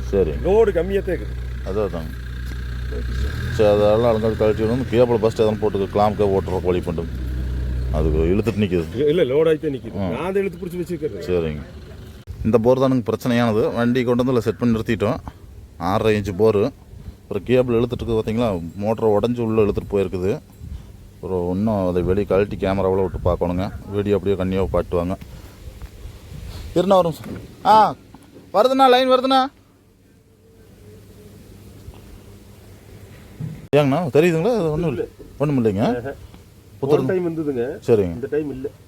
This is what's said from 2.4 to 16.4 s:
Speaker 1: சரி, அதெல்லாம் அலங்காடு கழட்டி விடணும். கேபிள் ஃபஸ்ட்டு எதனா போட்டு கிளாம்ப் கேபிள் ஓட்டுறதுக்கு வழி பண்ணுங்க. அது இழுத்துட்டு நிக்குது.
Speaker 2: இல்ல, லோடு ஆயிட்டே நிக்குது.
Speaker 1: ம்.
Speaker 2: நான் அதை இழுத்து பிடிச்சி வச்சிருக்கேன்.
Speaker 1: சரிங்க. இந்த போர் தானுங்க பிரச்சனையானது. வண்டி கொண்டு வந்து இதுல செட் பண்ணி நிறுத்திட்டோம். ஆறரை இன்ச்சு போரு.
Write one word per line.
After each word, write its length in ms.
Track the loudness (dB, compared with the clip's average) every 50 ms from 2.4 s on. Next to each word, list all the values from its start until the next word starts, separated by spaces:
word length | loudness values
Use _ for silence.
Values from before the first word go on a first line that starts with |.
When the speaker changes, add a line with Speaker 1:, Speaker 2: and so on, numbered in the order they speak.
| -8 -8 -8 -8 -8 -8 -8 -8 -8 -8 -6 -6 -6 -6 -4 -4 -4 -4 -4 -4 -6 -4 0
Speaker 1:
சரி, 300 | 2 4 4 6 6 6
அதெல்லாம் 280 | 4 4 4 4 2
அலங்காடு 260 | 2 2 2 0 0
கழட்டி 260 | 2 2 2 2 2 0
விடணும். 260 | 0 0 0 -2 0
கேபிள் 280 | 4 4 4 4 4
ஃபஸ்ட்டு 200 | 2 2 2 2
எதனா 240 | 2 2 2 2 2
போட்டு 180 | 0 -2 0 0
கிளாம்ப் 380 | -4 -2 0 2 2 2 2
கேபிள் 200 | 2 2 2 2
ஓட்டுறதுக்கு 260 | 2 0 0 -2 -2 0
வழி 180 | 0 0 0
பண்ணுங்க. 320 | 0 -2 -4 -4 -4 -6 -6 -6 -6 -6 -4 -4 -4 -4 -4 -4 -2 -2 -2 -2 -2 -2 0
அது 160 | 0 2 2
இழுத்துட்டு 540 | 2 2 2 2 2 2 2 0 0 0 0
நிக்குது. 460 | 2 2 0 -2 -2 -2 0 0 2
Speaker 2:
இல்ல, 160 | 2 2 2
லோடு 220 | 2 2 2 4
ஆயிட்டே 240 | 2 2 0 0 -4
நிக்குது. 220 | -6 -6 -8 -8 -6
Speaker 1:
ம். 200 | -4 -4 -4 -4
Speaker 2:
நான் 120 | -4 -4
அதை 180 | -2 -2 -2 -2
இழுத்து 240 | -2 -6 -8 -12
பிடிச்சி 140 | -10 -8 -8
வச்சிருக்கேன். 480 | -6 -6 -6 -6 -6 -6 -6 -6 -4 -2
Speaker 1:
சரிங்க. 320 | 0 0 0 -2 -4 -6 -10 -14 -16 -18 -18 -16 -18 -18 -18 -18 -18 -20 -16 -16 -10 -4 -2
இந்த 140 | 2 2 4
போர் 200 | 4 4 4 4
தானுங்க 240 | 4 2 2 0 0
பிரச்சனையானது. 680 | -2 -4 -2 0 0 2 2 2 2 2 2 0 0 0
வண்டி 300 | 0 0 0 2 0 2
கொண்டு 200 | 2 2 2 2
வந்து 160 | 2 0 0
இதுல 20 | 0
செட் 160 | 0 -2 0
பண்ணி 200 | 0 0 0 0
நிறுத்திட்டோம். 380 | 0 -2 -2 0 0 -2 -2 -2 -8 -14 -18 -18 -20 -20 -20 -20 -20 -20 -12 -6
ஆறரை 380 | -4 -2 0 2 2 2 2
இன்ச்சு 180 | 2 0 -2 -2
போரு. 320 | 2